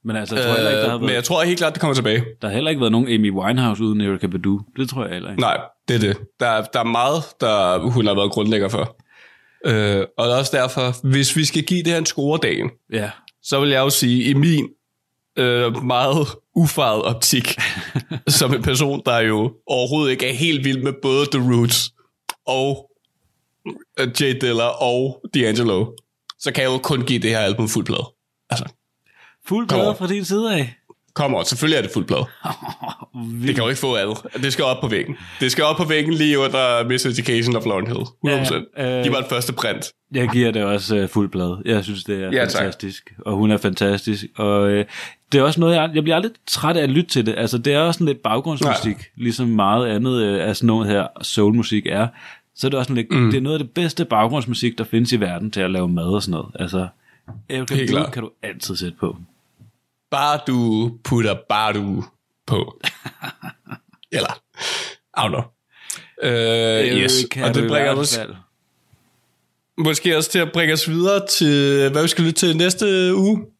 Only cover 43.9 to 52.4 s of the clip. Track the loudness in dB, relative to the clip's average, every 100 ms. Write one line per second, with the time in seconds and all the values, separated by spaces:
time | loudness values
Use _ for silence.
43.9 | 0 -2 -4 -6 -4 0 2 4 2 -2
44.9 | -8 -16 -18 _ 4 4 4 4 4 2
45.9 | 0 2 0 -2 -8 -8 -2 0 2 2
46.9 | 2 2 0 0 -2 -2 0 0 2 2
47.9 | 2 0 0 0 -2 -2 -2 0 0 -2
48.9 | -4 -10 -4 -4 0 0 2 4 2 2
49.9 | 0 0 0 0 0 0 2 2 4 2
50.9 | 0 0 -8 -4 2 4 4 2 -2 0
51.9 | -2 -2 -4 -20 -20